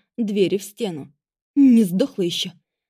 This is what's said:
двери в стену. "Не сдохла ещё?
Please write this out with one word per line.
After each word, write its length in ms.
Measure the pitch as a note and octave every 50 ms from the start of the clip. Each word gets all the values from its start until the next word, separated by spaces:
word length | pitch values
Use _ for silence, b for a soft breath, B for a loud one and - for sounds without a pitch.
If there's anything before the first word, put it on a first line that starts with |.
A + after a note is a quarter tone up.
| b b _
двери 420 | - A#3 G3+ G3+ G#3 F#3+ E3 F3
в 60 | G#3 -
стену. 480 | - - - A#3 G3 E3 C#3 - - _ _ _ _ _ _ _ _ _
"Не 280 | C#4+ C#4 C4 A#3+ A3+ A3
сдохла 360 | F3 F3 F#3+ C#4 C#4+ - -
ещё? 300 | F3+ F3 E3+ - - F3+ - _ _ _ _ _ _ _